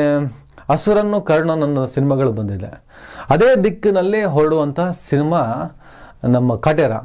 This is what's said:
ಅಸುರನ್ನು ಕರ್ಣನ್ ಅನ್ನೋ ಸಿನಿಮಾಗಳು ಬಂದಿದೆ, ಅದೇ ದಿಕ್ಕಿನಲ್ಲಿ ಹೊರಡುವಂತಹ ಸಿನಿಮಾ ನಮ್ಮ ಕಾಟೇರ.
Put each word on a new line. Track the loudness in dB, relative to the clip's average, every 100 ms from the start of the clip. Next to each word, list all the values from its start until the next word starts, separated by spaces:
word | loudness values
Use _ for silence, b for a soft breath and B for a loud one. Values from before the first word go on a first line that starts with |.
| 2 0 -2 B B B B
ಅಸುರನ್ನು | 0 2 2 2 -2
ಕರ್ಣನ್ | 0 0 2 0
ಅನ್ನೋ | 0 -2 -2
ಸಿನಿಮಾಗಳು | 0 0 2 0
ಬಂದಿದೆ, | -2 -4 -6 -10 -16 _ B B B B
ಅದೇ | 4 4 4
ದಿಕ್ಕಿನಲ್ಲಿ | 2 0 0 0 0 0
ಹೊರಡುವಂತಹ | 0 2 2 2 -2 -2 -4
ಸಿನಿಮಾ | -6 -4 -2 0 0 -2 -4 -8 -12 B B B B
ನಮ್ಮ | 0 2 2 0
ಕಾಟೇರ. | 0 2 0 -2